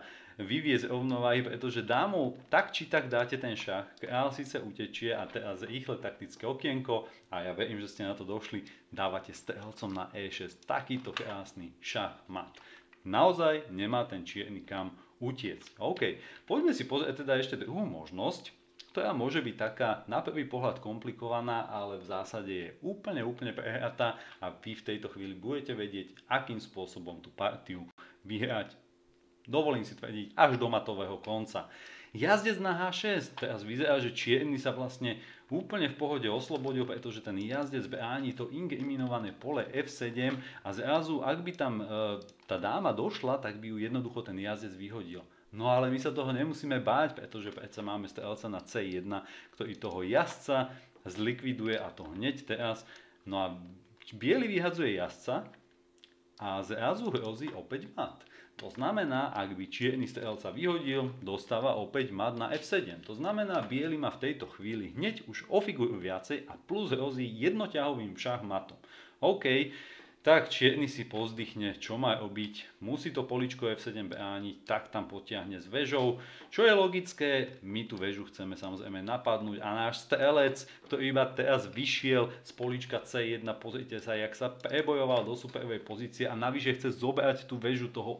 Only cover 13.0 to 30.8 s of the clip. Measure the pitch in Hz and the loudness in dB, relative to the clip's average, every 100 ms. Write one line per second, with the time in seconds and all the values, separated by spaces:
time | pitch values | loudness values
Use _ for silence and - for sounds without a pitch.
13 | 95 104 170 170 160 156 151 92 104 123 | 0 6 8 8 6 4 0 -2 0 2
14 | 117 95 85 101 101 98 85 98 95 87 | 0 -4 -8 -6 -6 -8 -6 -6 -6 -8
15 | - _ 123 131 104 - - - 123 180 | -20 _ -4 -2 -4 -6 -12 -4 -2 2
16 | 104 - - - - 254 339 254 - 139 | 0 0 -10 -16 -2 4 4 2 0 0
17 | 147 139 139 131 131 139 101 165 196 80 | 0 -2 2 2 2 -2 -4 -2 -2 -4
18 | 78 90 117 - - - _ - - - | -8 -2 -2 -2 -8 -20 _ -20 -8 -2
19 | 214 151 123 160 123 - 110 - 120 104 | 0 2 2 2 0 0 -2 2 2 2
20 | - 120 160 156 131 127 123 - 107 113 | 0 -2 0 -2 -2 0 0 0 -6 -6
21 | 123 110 117 117 120 117 110 107 101 98 | -6 -6 -2 -2 0 -2 -2 -4 -4 -6
22 | 90 95 95 113 98 92 85 - 160 202 | -4 -4 -4 -6 -4 -4 -6 -8 -8 -6
23 | - 160 117 123 120 131 113 117 117 - | -4 -2 -2 -2 -4 -4 -4 -2 -2 0
24 | 120 - - - 92 - - 107 - 107 | 0 0 -10 -10 -10 -8 -10 -8 -4 -4
25 | 104 101 98 92 104 143 135 117 104 98 | -6 -8 -10 -8 -6 -4 -4 -4 -4 -6
26 | 92 - - 131 131 110 - - 92 - | -8 -14 0 0 0 -6 -8 -8 -10 -10
27 | 87 85 87 - 101 117 - 90 85 - | -12 -12 -14 -2 0 0 -8 -10 -12 -16
28 | - - 95 107 123 113 98 - _ _ | -20 -18 -8 -2 -2 -2 -4 -10 _ _
29 | _ _ _ _ - 135 151 127 104 - | _ _ _ _ 0 2 4 2 -2 -8
30 | 117 - 202 - 156 127 120 113 | -8 -6 -4 6 8 8 2 2